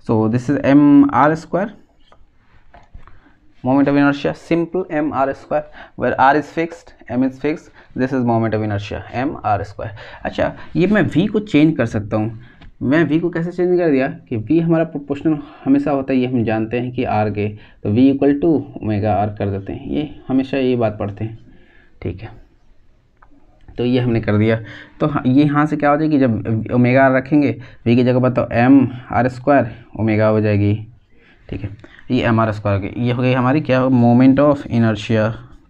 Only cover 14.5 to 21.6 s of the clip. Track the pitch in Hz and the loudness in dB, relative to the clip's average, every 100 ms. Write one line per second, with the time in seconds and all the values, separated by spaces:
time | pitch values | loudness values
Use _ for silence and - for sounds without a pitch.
14.5 | 160 165 165 165 147 - 143 165 151 - | 0 2 0 0 -4 -8 -4 -2 -2 -6
15.5 | - - 139 143 139 131 135 123 127 113 | -10 0 2 2 -2 0 0 0 0 0
16.5 | 110 110 120 123 127 123 107 107 101 104 | -2 -2 -4 -4 -4 -2 0 -2 -2 -6
17.5 | 104 - - 104 104 135 139 143 143 170 | -6 -20 -10 -2 4 4 4 2 2 2
18.5 | 143 - - 104 107 107 98 107 104 101 | 0 -2 -8 -4 -2 0 0 -2 -2 -4
19.5 | 98 95 - - 139 151 - - 131 131 | -4 -8 -12 -6 -6 -6 -10 -2 -2 0
20.5 | 143 127 123 113 104 101 98 113 - - | -2 0 0 -2 -2 -8 -6 -10 -10 -20
21.5 | - | -20